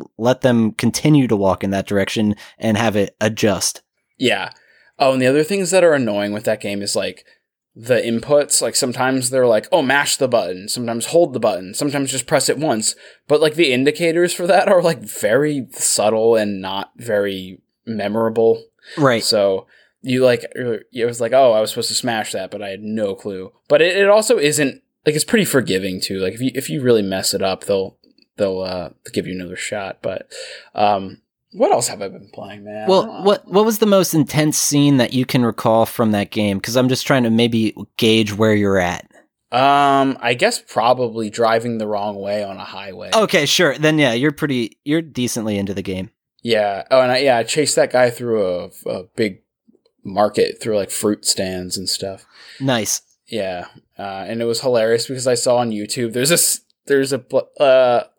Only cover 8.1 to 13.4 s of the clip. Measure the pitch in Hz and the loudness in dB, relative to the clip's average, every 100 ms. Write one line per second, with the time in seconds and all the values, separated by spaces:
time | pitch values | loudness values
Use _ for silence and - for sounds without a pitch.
8.1 | 113 - 147 143 - 120 - 127 120 127 | -4 2 2 2 -2 -2 -2 -4 -2 -2
9.1 | 131 123 131 123 110 - 175 131 143 139 | 0 0 2 4 2 2 0 2 0 0
10.1 | - 131 113 90 92 104 123 117 117 - | 0 0 0 0 -8 -8 -8 -6 -6 0
11.1 | 170 165 127 113 90 92 - 143 139 135 | 2 2 2 -2 -2 -8 -6 -4 -4 -4
12.1 | 135 - 143 160 127 156 110 107 - - | -6 -2 0 0 -2 -2 -2 -4 -8 -18
13.1 | _ - 147 | _ -2 2